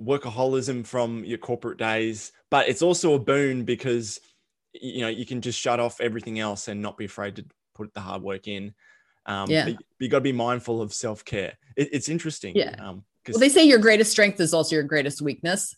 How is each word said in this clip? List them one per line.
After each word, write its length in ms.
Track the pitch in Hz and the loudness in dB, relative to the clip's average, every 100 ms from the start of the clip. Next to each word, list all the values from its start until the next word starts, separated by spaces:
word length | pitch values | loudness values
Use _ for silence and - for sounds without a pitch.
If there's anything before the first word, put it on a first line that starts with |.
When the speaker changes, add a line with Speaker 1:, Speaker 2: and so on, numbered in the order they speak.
Speaker 1:
workaholism 840 | 110 143 123 110 131 135 120 123 110 | -4 -2 -2 -2 0 0 -2 -6 -4
from 380 | 127 117 117 95 | -2 -2 -4 -8
your 140 | 113 | -8
corporate 380 | - 120 120 - | -6 -6 -6 -4
days, 540 | 113 110 113 107 - - _ | -2 0 -2 -4 -12 -20 _
but 200 | 139 127 | 2 2
it's 120 | 123 | 4
also 320 | 175 170 170 | 2 4 4
a 60 | 143 | 2
boon 460 | 113 139 139 127 120 | 4 2 2 0 -2
because, 560 | 120 131 120 107 - - _ _ _ _ | -2 0 -2 -2 -12 -18 _ _ _ _
y-, 60 | - | -16
you 200 | 127 127 | -12 -6
know, 80 | 113 | -4
you 160 | 113 117 | -4 -6
can 160 | 123 | -6
just 180 | 120 117 | -6 -4
shut 220 | 131 120 | 0 0
off 180 | 120 - | 0 -2
everything 400 | 117 110 113 110 | -4 -4 -6 -6
else 300 | 107 101 - | -4 -6 -8
and 120 | 104 | -8
not 160 | 104 - | -8 -8
be 60 | |
afraid 320 | 101 - 101 107 | -12 -8 -8 -8
to 100 | 101 _ _ - | -16 _ _ -16
put 180 | 107 | -14
the 60 | 104 | -12
hard 220 | 95 95 | -10 -8
work 260 | 95 98 107 | -8 -8 -8
in. 260 | 101 101 - _ _ _ _ - | -10 -10 -16 _ _ _ _ -8
Um, 240 | 98 98 | -4 0
Speaker 2:
Yeah. 160 | 156 110 | 0 0
Speaker 1:
but, 80 | 117 | -6
but 80 | - _ 127 | -12 _ 0
you 20 | |
gotta 140 | 139 | 0
be 100 | 139 | 0
mindful 500 | 123 120 123 120 117 | 0 -2 -2 -2 -4
of 120 | 110 | -4
self-care. 640 | - 117 107 - 107 92 - _ - | -6 -8 -8 -8 -6 -6 -10 _ -2
It, 140 | 143 | -2
it's 160 | 143 147 | -2 -4
interesting. 480 | 165 160 - 98 92 | -4 -6 -8 -4 -2
Speaker 2:
Yeah. 200 | - - | -2 -6
Speaker 1:
Um, 240 | 101 92 - _ | -14 -14 -18 _
'cause 100 | - 226 | -6 4
Speaker 2:
Well, 40 | |
they 80 | 277 | 6
say 140 | 285 | 8
your 140 | 311 240 | 10 10
greatest 320 | 220 214 214 | 8 6 4
strength 280 | - 202 196 | 4 2 4
is 120 | 160 | 2
also 240 | 165 151 156 | 2 2 0
your 80 | |
greatest 380 | 143 151 139 - | 2 0 0 -2
weakness. 540 | 147 - 165 202 - | -4 -4 -4 -2 -4